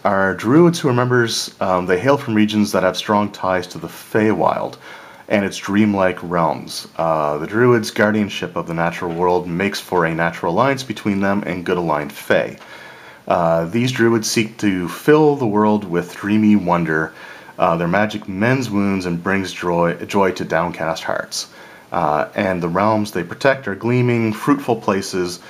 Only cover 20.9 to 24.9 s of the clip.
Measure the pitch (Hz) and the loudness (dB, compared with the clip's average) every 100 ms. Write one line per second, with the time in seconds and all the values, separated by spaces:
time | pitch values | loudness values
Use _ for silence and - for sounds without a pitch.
20.9 | 82 - - - - - - - - - | -4 -6 -6 -6 -10 -12 -16 -20 -20 -8
21.9 | 90 80 76 - - 98 92 87 87 104 | -4 0 0 -2 -2 -2 -2 -2 0 0
22.9 | 110 104 92 85 - 139 135 104 98 110 | 0 -2 -6 -8 0 0 0 -2 -4 0
23.9 | 123 123 117 113 107 - 139 139 117 - | 2 2 2 0 0 0 0 0 -2 0